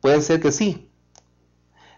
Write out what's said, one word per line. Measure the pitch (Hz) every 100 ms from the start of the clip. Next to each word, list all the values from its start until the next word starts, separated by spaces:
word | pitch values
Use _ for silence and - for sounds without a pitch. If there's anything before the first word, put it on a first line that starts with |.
puede | 135 147
ser | 147 160
que | 151
sí, | 135 196 - - _ _ _ _ _ _ _ _ _ -